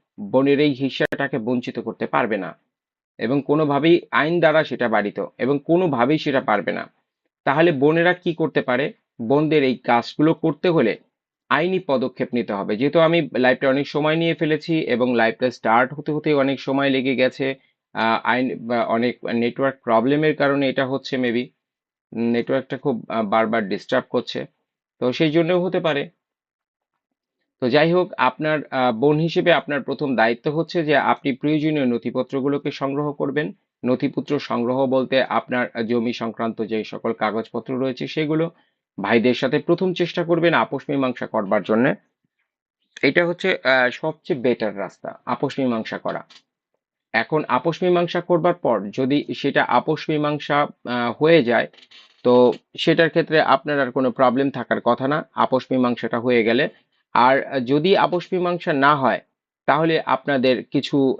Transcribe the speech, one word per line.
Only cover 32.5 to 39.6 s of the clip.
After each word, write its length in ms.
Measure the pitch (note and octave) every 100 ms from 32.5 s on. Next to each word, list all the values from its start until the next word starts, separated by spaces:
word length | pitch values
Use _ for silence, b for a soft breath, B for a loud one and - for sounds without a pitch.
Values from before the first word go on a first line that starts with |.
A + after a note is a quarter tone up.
| C#3+ D3
সংগ্রহ 420 | - C#3 C#3 D3
করবেন। 400 | C#3+ D3 C#3 E3+ - _ _ A#2+
নথিপত্র 540 | B2+ C#3 - - C#3+
সংগ্রহ 460 | - A#2 A#2+ B2+ C3+
বলতে 380 | C3 B2 C3
আপনার 640 | - A2+ - B2 A#2 - A2+
জমি 260 | A#2+ A#2
সংক্রান্ত 480 | A2+ A2+ G#2 A2+ G#2+
যে 220 | G#2 A2
সকল 300 | G#2 G#2+ A2+
কাগজপত্র 640 | A2+ G#2+ G#2+ A2 A#2+ - C3
রয়েছে 300 | C3 B2 C#3
সেগুলো। 440 | D#3 D3+ D#3 E3 - _ _ _ -
ভাইদের 320 | G2+ A#2 A#2+
সাথে 260 | A#2+ C3
প্রথম 340 | D3+